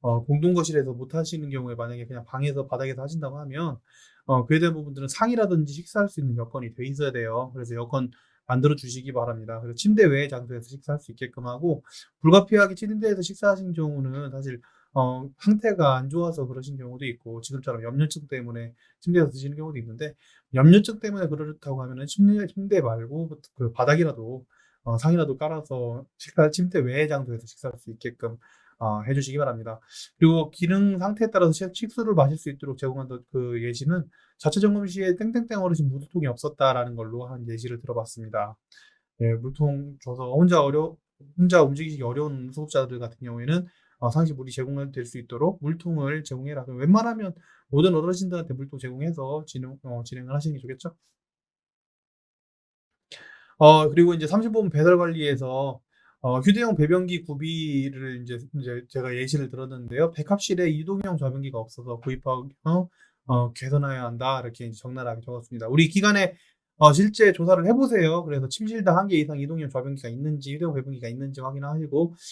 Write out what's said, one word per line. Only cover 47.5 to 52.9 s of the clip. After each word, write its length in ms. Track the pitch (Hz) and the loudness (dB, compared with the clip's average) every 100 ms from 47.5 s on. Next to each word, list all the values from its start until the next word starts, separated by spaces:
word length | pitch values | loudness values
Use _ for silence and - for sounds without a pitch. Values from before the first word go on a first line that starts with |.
| _ _ | _ _
모든 260 | 139 185 | 4 4
어르신들한테 600 | 160 170 185 190 175 165 | 4 0 -2 -4 -6 -6
물통 260 | 131 139 139 | -10 -10 -12
제공해서 640 | 127 127 160 165 135 147 180 | -12 -6 -6 -6 -6 -8 -8
진행, 320 | 127 127 135 | -12 -12 -14
어, 180 | 131 120 | -12 -10
진행을 300 | 117 127 127 | -10 -12 -6
하시는 200 | 143 156 | -4 -4
게 60 | 139 | -6
좋겠죠? 340 | 123 131 170 - _ _ _ _ _ _ _ _ _ _ _ _ _ _ _ _ _ _ _ | -10 -12 -14 -16 _ _ _ _ _ _ _ _ _ _ _ _ _ _ _ _ _ _ _